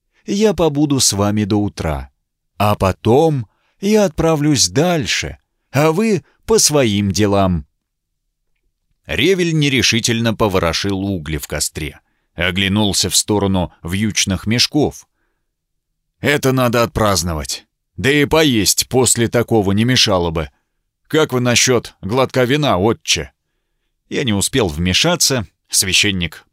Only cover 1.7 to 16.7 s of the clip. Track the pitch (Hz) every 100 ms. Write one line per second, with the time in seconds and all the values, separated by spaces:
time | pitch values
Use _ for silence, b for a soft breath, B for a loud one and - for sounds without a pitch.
1.7 | - 82 69 64 _ _ _ _ - 104
2.7 | 104 95 - 107 127 160 143 107 _ _
3.7 | _ 196 214 190 - 160 156 147 135 92
4.7 | 101 175 165 110 - 71 - _ _ _
5.7 | 131 160 160 226 180 b b - - -
6.7 | 147 120 101 101 95 104 98 95 87 71
7.7 | _ _ _ _ _ _ _ _ _ _
8.7 | _ _ _ - 78 156 185 170 160 147
9.7 | 131 95 113 - 117 117 107 110 92 82
10.7 | 78 98 98 98 95 76 76 - 76 -
11.7 | - 73 - _ _ _ - 90 90 98
12.7 | 104 104 90 92 - - 104 98 92 85
13.7 | b 82 95 107 - - 92 107 120 -
14.7 | 151 120 - - _ _ _ _ _ _
15.7 | _ _ _ _ _ 127 147 135 131 123